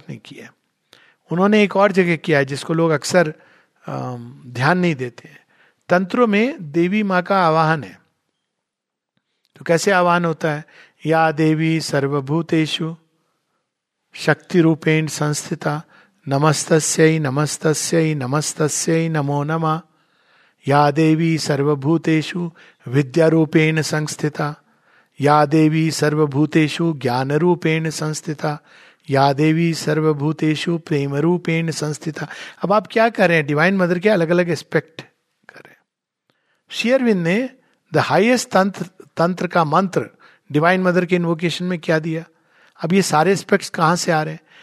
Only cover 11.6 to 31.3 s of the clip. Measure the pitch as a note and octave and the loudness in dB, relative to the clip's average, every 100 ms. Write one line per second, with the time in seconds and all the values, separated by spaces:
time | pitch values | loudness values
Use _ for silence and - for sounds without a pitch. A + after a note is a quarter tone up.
11.6 | D#3+ D#3+ - C#3+ C#3 C#3+ C3+ D#3+ D#3+ D#3+ | 0 -2 -2 -2 0 -2 -2 -4 0 0
12.6 | D#3 - D#3+ E3 _ _ _ _ _ _ | 0 -4 -8 -10 _ _ _ _ _ _
13.6 | _ _ _ _ _ - - D3 - F3+ | _ _ _ _ _ -8 -2 -2 0 2
14.6 | D#3+ D#3 D#3+ D#3 D#3 - D3+ D3 - D#3+ | 4 2 0 0 -2 -4 -4 -4 -6 -6
15.6 | D#3 D3+ - _ _ _ C3+ C#3 D#3 C#3+ | -6 -6 -10 _ _ _ -4 0 2 0
16.6 | - D#3+ - - D#3+ D#3+ C#3+ C3+ D3 - | 2 0 2 2 4 2 -2 -2 -4 -2
17.6 | D#3 D3 - E3+ D#3+ D3+ B2 D3 - - | -2 -2 -2 0 0 -2 -4 -4 -4 -4
18.6 | D3+ - - E3 E3 D#3+ C#3 C#3+ D3 D#3+ | -4 -2 -2 -2 0 -2 -2 -4 -2 -2
19.6 | D#3+ D#3+ - _ _ _ _ _ _ _ | -2 -4 -8 _ _ _ _ _ _ _
20.6 | C#3 C#3+ D3 C#3+ D#3 D#3 E3 D#3 - C#3 | 0 4 4 4 2 2 0 0 -2 -2
21.6 | C#3+ C#3+ C3+ E3 E3 D#3 D3 F3 E3+ - | 0 0 0 0 0 0 -2 -6 -8 -12
22.6 | - _ B2 C3+ C3 E3 D#3+ E3 D#3 D#3+ | -20 _ -4 -2 0 2 4 4 2 2
23.6 | D#3 D#3+ D3 D3+ D3+ - D3+ - D3 D3+ | 2 0 -2 -4 -4 -4 -6 -4 -8 -10
24.6 | _ _ _ _ _ - C#3 D3+ D3 D#3+ | _ _ _ _ _ -2 2 4 4 4
25.6 | D#3 D#3+ D#3+ - D3+ D3+ D3+ C#3 D3+ D#3+ | 4 2 -2 0 -2 0 0 0 0 2
26.6 | D3+ - E3+ C#3+ A#2+ B2 C3+ D3 F3+ E3+ | 0 0 -4 -2 -2 -2 -2 0 0 0
27.6 | D#3+ D#3+ D#3+ D3+ D#3 D3+ - D3 D#3 D3 | 0 -2 -4 -6 -8 -8 -10 -8 -6 -8
28.6 | _ - - _ - C3+ C#3 C3+ D#3 D#3+ | _ -20 -20 _ -2 2 2 4 2 2
29.6 | E3+ D#3 - D#3 D#3 D3 D3+ D#3 D#3 D3 | 0 -2 -2 0 0 0 -2 -2 -2 -2
30.6 | - E3+ - D3 C#3 C#3 E3 | -2 -4 -2 -4 -2 -2 0